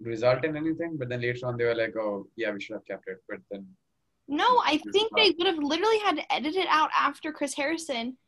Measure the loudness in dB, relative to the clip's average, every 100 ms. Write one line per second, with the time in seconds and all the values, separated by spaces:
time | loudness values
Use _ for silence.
0 | -8 0 2 4 2 -2 -2 -2 -4 -6
1 | -4 -2 -2 -2 -4 0 2 2 0 -2
2 | -2 -4 -6 -6 -4 -4 -6 -10 -10 -10
3 | -10 -12 -10 -14 -10 -12 -12 -20 _ _
4 | _ _ -6 0 4 4 4 0 2 2
5 | 2 4 4 4 0 0 0 2 2 2
6 | 2 0 0 -2 0 0 2 4 4 2
7 | 0 -2 -8 -4 -4 -2 -2 -2 -4 -4
8 | -4 -8